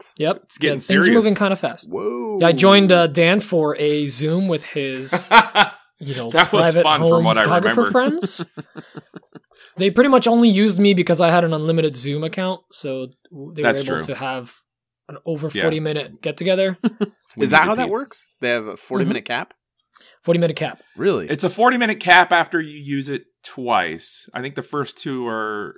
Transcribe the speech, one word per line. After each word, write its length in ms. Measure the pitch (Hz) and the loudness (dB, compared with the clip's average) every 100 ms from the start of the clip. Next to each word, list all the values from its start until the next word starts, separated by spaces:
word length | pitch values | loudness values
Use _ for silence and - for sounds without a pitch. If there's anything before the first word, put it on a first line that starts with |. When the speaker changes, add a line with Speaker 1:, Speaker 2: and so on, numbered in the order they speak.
| - - | -16 -6
Speaker 1:
we 60 | 151 | -4
are. 60 | |
Yep. 80 | 196 | -4
Speaker 2:
It's 140 | _ - | _ -4
getting 160 | 147 139 | -4 -4
Speaker 1:
Yeah, 40 | |
things 100 | - | 0
are 120 | 190 | 2
Speaker 2:
serious. 120 | 214 | 4
Speaker 1:
moving 200 | 233 214 190 | 4 4 0
kinda 180 | 202 185 | 0 -2
fast. 320 | - - - | -6 -8 -12
Speaker 3:
Whoa. 520 | 185 208 240 233 202 | -8 -6 -6 -6 2
Speaker 1:
Yeah, 80 | 170 | 2
I 40 | |
joined, 380 | 156 190 202 190 | 6 6 6 6
uh, 160 | 180 165 | 4 4
Dan 340 | 156 165 202 | 2 2 2
for 360 | 202 175 151 147 | 0 -2 0 -2
a 280 | 151 147 143 | -2 0 -2
Zoom 420 | 147 156 175 190 | -4 -2 -2 -2
with 160 | 156 | -4
his, 480 | - 151 135 131 131 | -6 -8 -6 -8 -6
Speaker 2:
<laughs> 840 | 180 - 220 - 208 - - _ _ | -6 4 4 4 0 0 -4 _ _
Speaker 1:
you 160 | 143 127 | -10 -8
know, 140 | 117 | 0
Speaker 2:
That 200 | 156 175 | 2 2
was 100 | 202 | 4
Speaker 1:
private 200 | 165 165 | 4 4
Speaker 2:
fun 180 | 160 156 | 4 4
from 80 | 165 | 4
Speaker 1:
home 140 | 165 | 4
Speaker 2:
what 140 | 170 220 | 4 2
I 60 | |
Speaker 1:
photographer 400 | - 175 214 226 | 4 2 2 0
Speaker 2:
remember. 60 | 208 247 269 320 | 2 2 0 -2
Speaker 1:
friends. 240 | 392 - 165 | -6 -8 -14
Speaker 2:
<laughs> 60 | - - - - 147 - - - - _ _ - - | -16 -20 -20 -20 -20 -20 -20 -20 -20 _ _ -20 -2
Speaker 1:
They 140 | 196 | 2
pretty 180 | 233 277 | 4 6
much 200 | 254 233 | 6 4
only 200 | 233 233 | 4 6
used 300 | 190 214 180 | 6 2 4
me 160 | 202 | 4
because 260 | 185 175 165 | 4 2 2
I 100 | 170 | 4
had 120 | 175 | 4
an 100 | 165 | 2
unlimited 440 | 156 156 165 156 127 | 0 0 0 0 -2
Zoom 260 | 135 147 | -6 -6
account, 380 | 160 190 185 185 _ | -6 -6 -6 -6 _
so 380 | - 143 131 127 _ _ 156 147 | -12 -8 -8 -10 _ _ -18 -14
they 80 | 156 | -2
Speaker 2:
That's 260 | 143 139 135 | -2 0 -4
Speaker 1:
were 80 | 156 | -6
able 80 | |
Speaker 2:
true. 100 | 156 | -6
Speaker 1:
to 60 | 131 | -8
have 340 | 131 131 120 - _ _ _ _ - | -8 -10 -14 -20 _ _ _ _ -20
an 80 | 143 - | -14 -8
over 240 | 151 151 | -8 -6
Speaker 2:
Yeah. 100 | 196 | -4
Speaker 1:
forty 180 | 165 156 | -2 -2
minute 420 | 156 151 135 - | -4 -6 -10 -10
get 140 | 156 147 | -10 -6
together. 400 | 180 185 190 180 | -2 0 -2 -2
Speaker 2:
<laughs> 540 | 226 - 208 _ _ - | -4 -2 -6 _ _ -4
We 80 | |
Speaker 3:
Is 60 | - | 2
that 120 | 156 | 4
Speaker 2:
need 40 | 180 | 4
Speaker 3:
how 40 | |
Speaker 2:
to 20 | 220 | 0
Speaker 3:
that 40 | 233 | -2
Speaker 2:
Pete. 40 | |
Speaker 3:
works? 380 | 220 277 - - _ | -6 -8 -16 -20 _
They 100 | 123 | -2
have 160 | 120 107 | -2 -4
a 80 | 90 | -12
forty 260 | - 131 | -6 -2
Speaker 1:
Mm-hmm. 60 | 175 | -2
Speaker 3:
minute 160 | 120 | -2
cap? 300 | - 120 - _ _ _ _ _ - _ | -4 -8 -8 _ _ _ _ _ -20 _
Speaker 1:
Forty 160 | - 170 | -2 0
minute 160 | 170 | 0
cap. 260 | - 120 - _ - | -2 -8 -10 _ -4
Speaker 3:
Really? 300 | 180 135 82 | -2 -2 -4
Speaker 2:
It's 140 | 143 | -4
a 80 | 185 | -4
forty 260 | - 240 247 | 0 -2 0
minute 220 | 226 214 | -4 -4
cap 320 | 180 180 175 | 4 4 4
after 300 | 175 156 170 | 2 0 -4
you 180 | 156 147 | -6 -12
use 300 | 139 139 135 | -8 -8 -6
it 160 | 135 - _ | -10 -12 _
twice. 840 | - - 120 104 85 82 - - - | -20 -10 -2 0 0 -6 -14 -20 -14
I 80 | - | -12
think 120 | 131 | -10
the 80 | 139 | -12
first 340 | - 147 135 - | -8 -8 -8 -10
two 300 | 151 131 120 | -10 -8 -6
are, 480 | 110 107 104 95 | -6 -6 -8 -12